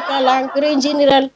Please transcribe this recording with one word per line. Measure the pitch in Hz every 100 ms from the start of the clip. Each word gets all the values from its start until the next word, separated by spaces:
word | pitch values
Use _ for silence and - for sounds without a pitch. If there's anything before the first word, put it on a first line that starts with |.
| 339
ka | 277
lang, | 262 262 262 277
pero | 294
in | 285
general, | 285 294 285 269 269